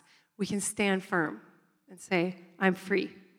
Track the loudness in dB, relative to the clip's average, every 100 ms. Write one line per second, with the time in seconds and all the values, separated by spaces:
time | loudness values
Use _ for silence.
0 | _ _ _ -6 -4 -2 -2 0 2 2
1 | 0 0 0 -2 -12 -20 _ _ -20 -18
2 | -2 0 0 -4 -14 0 2 2 0 0
3 | -2 -6 -20